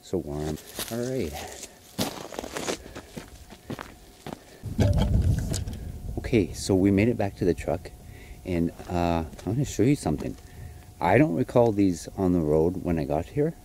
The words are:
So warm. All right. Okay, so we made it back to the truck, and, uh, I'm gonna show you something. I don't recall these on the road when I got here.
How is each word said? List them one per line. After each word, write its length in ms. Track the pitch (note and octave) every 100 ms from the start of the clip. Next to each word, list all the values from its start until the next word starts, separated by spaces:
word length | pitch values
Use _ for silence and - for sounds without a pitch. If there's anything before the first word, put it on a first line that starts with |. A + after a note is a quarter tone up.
So 180 | - F#2
warm. 380 | D2 D2 D2+ D#2 - - -
All 60 | A#2
right. 680 | A#2+ C3 F#2 C#2 - - - - - - - - - - - - - - - - - - - - - - - - - - - - - - - - - - - - - - - - - - - - - - - -
Okay, 340 | - A#2 F#2
so 240 | - - G2
we 160 | G2
made 160 | G2 A2
it 100 | A2
back 160 | G2+ -
to 60 |
the 100 | G2
truck, 360 | E2 - D#2+ - - - - - -
and, 260 | - F2 E2+ - -
uh, 360 | F2 F2 E2+ D#2+ -
I'm 100 | -
gonna 100 | A#2
show 180 | C#3 -
you 140 | G#2 D3
something. 400 | - D2 - - - - - - - -
I 180 | E2+ G#2
don't 160 | D#3
recall 380 | E3 B2+ B2+ A#2
these 360 | G2+ G2 E2+ - -
on 160 | F#2+
the 80 | F2+
road 440 | D#2 D2+ E2 F2+
when 160 | - E2
I 40 |
got 220 | C#2 D2 -
here. 280 | - D3 E3+